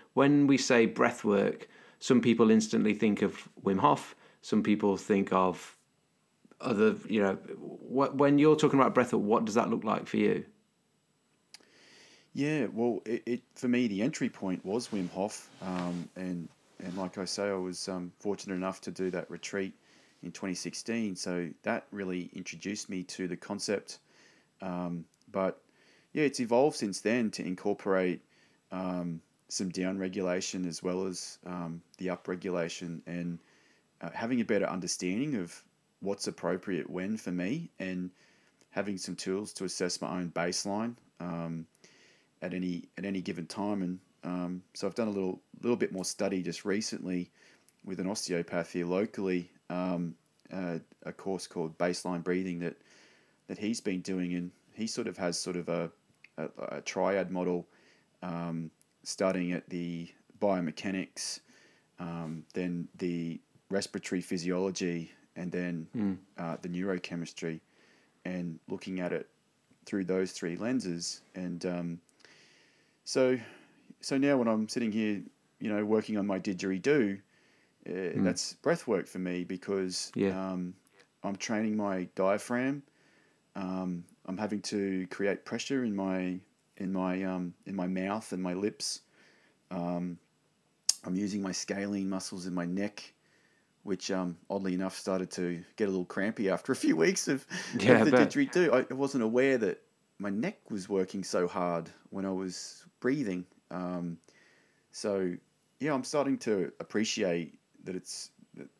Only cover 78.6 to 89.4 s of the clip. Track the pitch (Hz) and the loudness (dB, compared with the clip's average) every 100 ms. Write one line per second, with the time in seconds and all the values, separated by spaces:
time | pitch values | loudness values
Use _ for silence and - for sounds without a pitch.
78.6 | 135 165 - 101 - 92 92 90 90 92 | 0 0 2 0 0 -4 -4 -2 -4 -6
79.6 | - 98 92 90 - - 98 92 95 90 | -2 0 0 -4 -4 0 0 0 -2 -4
80.6 | 90 92 _ _ _ _ 98 98 - 107 | -6 -8 _ _ _ _ -8 -6 -2 0
81.6 | 110 107 104 95 90 - 95 104 - 120 | 0 0 0 -2 -4 0 2 2 0 -2
82.6 | 131 143 - _ _ _ _ _ _ 101 | 0 -4 -8 _ _ _ _ _ _ -8
83.6 | 92 92 92 87 87 _ - 95 107 104 | -6 -4 -4 -6 -8 _ -10 -4 -2 -4
84.6 | - 107 98 95 92 - 101 92 - 113 | -4 -2 0 -2 -4 -2 0 0 -4 -6
85.6 | - 139 120 98 95 92 90 90 - _ | -2 -2 0 0 0 0 -2 -4 -8 _
86.6 | _ - 95 95 92 92 95 92 90 - | _ -8 -4 0 0 0 -2 -2 -4 -8
87.6 | - 98 90 92 95 107 110 92 92 90 | -8 -4 -2 0 -2 -4 -4 -4 -2 0
88.6 | 104 123 - - _ _ - _ | -2 -2 -6 -6 _ _ -20 _